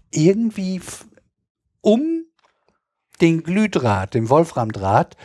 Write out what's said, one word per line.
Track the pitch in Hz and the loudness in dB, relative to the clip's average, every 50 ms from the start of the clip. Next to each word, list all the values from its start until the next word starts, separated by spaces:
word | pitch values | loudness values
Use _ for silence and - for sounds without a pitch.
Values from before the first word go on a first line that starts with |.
| _ _ - | _ _ -2
irgendwie | 151 151 180 196 226 233 220 214 202 190 185 185 | 2 2 2 2 2 0 -4 -4 -4 -6 -6 -6
f-, | 180 - - - - - - _ _ _ _ _ _ _ _ _ _ _ _ _ _ | -8 -10 -14 -18 -18 -20 -20 _ _ _ _ _ _ _ _ _ _ _ _ _ _
um | - 208 214 240 302 320 330 330 330 _ _ _ _ _ _ _ _ _ _ _ _ _ _ _ _ _ _ - | 2 2 2 2 2 -2 -4 -6 -8 _ _ _ _ _ _ _ _ _ _ _ _ _ _ _ _ _ _ 2
den | 170 165 165 165 160 | 2 2 2 0 -2
Glühdraht, | 165 180 208 220 208 - 165 127 113 101 95 95 - - | -2 0 0 0 0 0 0 0 0 0 0 -2 -4 -4
den | 123 113 110 | -4 0 2
Wolframdraht, | 135 156 170 - - 135 117 110 104 104 98 95 104 131 175 - - _ | 2 2 2 0 -2 -6 -6 -6 -6 -6 -2 2 2 2 2 0 -8 _